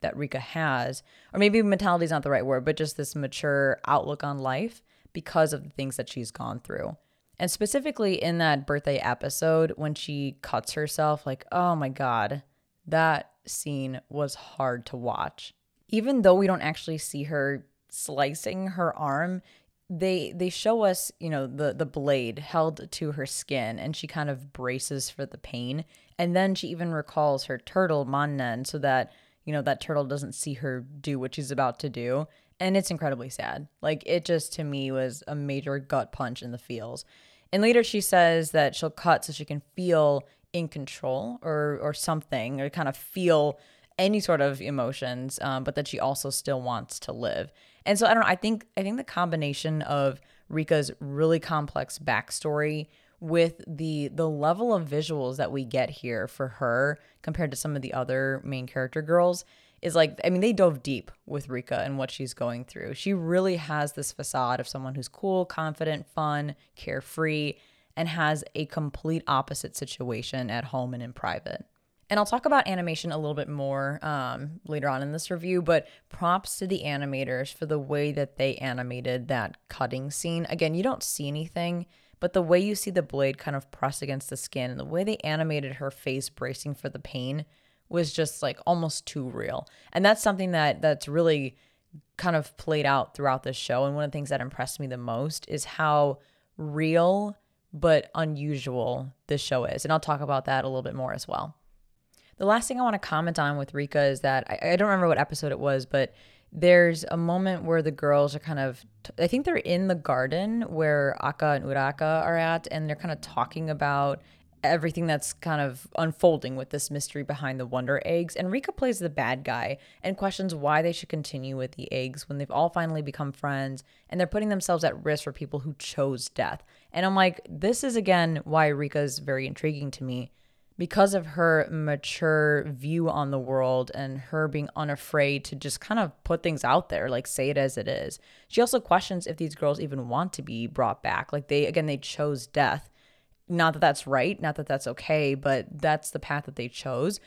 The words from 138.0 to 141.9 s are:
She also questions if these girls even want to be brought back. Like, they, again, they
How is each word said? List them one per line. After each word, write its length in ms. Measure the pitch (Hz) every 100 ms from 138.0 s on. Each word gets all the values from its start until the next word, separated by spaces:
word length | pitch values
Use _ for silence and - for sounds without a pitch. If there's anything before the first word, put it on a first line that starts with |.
| 71 - _ - -
She 120 | -
also 200 | 240 247
questions 460 | - 185 - 185 -
if 80 | 156
these 180 | 160
girls 260 | 151 147 147
even 280 | 151 135 120
want 240 | 127 180
to 80 | -
be 240 | - 113 117
brought 360 | 151 117 -
back. 300 | - 90 -
Like, 140 | 147 139
they, 180 | 143 147
again, 200 | 165
they 100 | 156